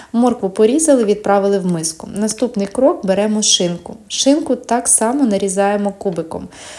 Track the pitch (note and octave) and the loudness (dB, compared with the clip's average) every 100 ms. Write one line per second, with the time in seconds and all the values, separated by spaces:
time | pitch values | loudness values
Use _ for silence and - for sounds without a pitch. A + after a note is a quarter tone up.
0 | - A#3 B3 A#3 F#3+ F#3+ A3 C#4 D#4+ C4+ | -6 2 2 2 -4 2 2 4 4 4
1 | G#3 G#3 G#3+ G3+ G3 G3+ F3+ E3+ D#3+ - | 4 0 2 2 4 0 0 -2 -4 -8
2 | - - G#3+ G#3+ B3 G3+ G3+ - C4 F4 | -12 -4 -4 -2 -2 -2 -4 2 2 2
3 | F#3+ F#3+ G#3+ G#3+ G#3 - F3 E3+ - - | 0 0 0 0 0 0 0 -4 -10 -18
4 | - - C4 D4 - B3+ - A#3+ B3 - | -12 -2 2 2 2 -4 -2 -2 2 0
5 | A3+ C#4 B3+ G3 G3 F#3 G3 G3+ G3+ G3 | 2 0 0 0 0 0 0 0 -2 -4
6 | G3+ E3+ E3 - - - - | -4 -4 -6 -10 -12 -16 -20